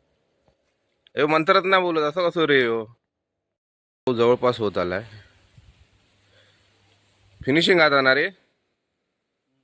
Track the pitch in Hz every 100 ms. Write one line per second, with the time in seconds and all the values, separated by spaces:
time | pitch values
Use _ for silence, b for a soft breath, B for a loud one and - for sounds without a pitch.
0 | _ _ _ _ _ _ _ _ _ _
1 | _ 117 147 156 160 190 180 190 180 160
2 | 147 170 175 170 151 139 117 113 110 _
3 | _ _ _ _ _ _ _ _ _ _
4 | - 117 117 123 123 117 104 95 90 92
5 | 110 107 b b b _ _ _ _ _
6 | _ _ _ _ _ _ _ _ _ _
7 | _ _ _ _ - 156 170 180 151 139
8 | 131 135 185 185 _ _ _ _ _ _
9 | _ _ _ _ _ 135